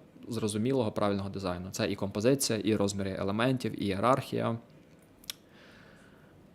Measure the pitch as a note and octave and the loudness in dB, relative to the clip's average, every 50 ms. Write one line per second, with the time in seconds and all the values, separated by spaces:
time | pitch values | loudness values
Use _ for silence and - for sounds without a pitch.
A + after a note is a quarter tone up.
0 | - - - - - - A#2 A2 A2 G#2 G#2 G#2+ G#2+ B2+ C3+ C3+ A#2 A2 - - | -12 -18 -20 -18 -10 -8 -4 -2 -2 -2 0 0 0 2 2 2 0 0 0 0
1 | G#2+ G2+ G2+ G2 G2 G2+ G2 G2+ G2 F2+ F2+ F2+ F2+ F#2 - - A2 - G2 - | 0 2 0 0 -2 -4 -6 -4 -4 -4 -4 -4 -6 -6 -4 -2 -2 0 0 -2
2 | G#2 G2 G#2 G#2+ G#2 B2 C#3 C#3 - - A#2 G#2+ - G#2+ G#2+ G2+ G2+ G2+ G2+ G2 | -4 -4 -2 2 4 4 4 4 2 0 0 0 2 2 2 2 2 0 0 -2
3 | G2 F#2+ F#2 - F#2 G2 G2 A2 A#2 C3 C3 B2 - A2 - - - G2+ F#2 G2 | -4 -4 -2 -2 -2 -2 0 2 2 2 2 0 -2 -4 -4 -2 -2 -2 0 2
4 | G#2 A#2+ C3 C#3 - - - A#2 A2+ A2+ A#2 A#2 - - - - - - - - | 4 4 4 4 2 -2 -2 -2 0 0 -2 -4 -6 -12 -20 -20 -20 -20 -20 -20
5 | - - - - - - - - - - - - - - - - - - - - | -20 -20 -20 -18 -14 -14 -14 -16 -18 -20 -20 -20 -20 -20 -20 -20 -20 -20 -20 -20
6 | - - - - - - - - - - - | -20 -20 -20 -20 -20 -20 -20 -20 -20 -20 -20